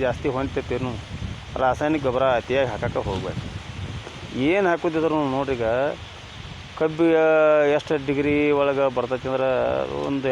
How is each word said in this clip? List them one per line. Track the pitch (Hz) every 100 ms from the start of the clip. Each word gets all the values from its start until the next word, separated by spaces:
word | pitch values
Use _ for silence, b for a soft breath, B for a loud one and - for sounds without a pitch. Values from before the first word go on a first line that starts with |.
ಜಾಸ್ತಿ | 127 117 147 127
ಹೊಂದ್ತೈತೇನು | 135 139 127 123 127 107 - - - - - -
ರಾಸಾಯನಿಕ | 127 120 151 156 135
ಗೊಬ್ಬರ | 123 135 120
ಅತಿಯಾಗಿ | - 131 127
ಹಾಕಕ್ಕೆ | 104 123 131 107
ಹೋಗ್ಬೇಡ್ರಿ. | 95 90 82 - - - - - - - - - 120 139
ಏನು | 190 190
ಹಾಕೋದಿದ್ರು | 170 175 160 160 156 143 131
ನೋಡ್ರಿ, | 135 127
ಈಗ | 113 120 143 - - - - - - - - -
ಕಬ್ಬಿಗೆ | 160 156 165 160 160 156 156 151 147 147
ಎಷ್ಟು | - 151 135
ಡಿಗ್ರಿ | 139 143 147 147 143
ಒಳಗೆ | 143 139 135 127
ಬರ್ತೈತಿ | 120 127 131
ಅಂದ್ರೆ | 131 131 127 120 135 131 143 147
ಒಂದು | 139 131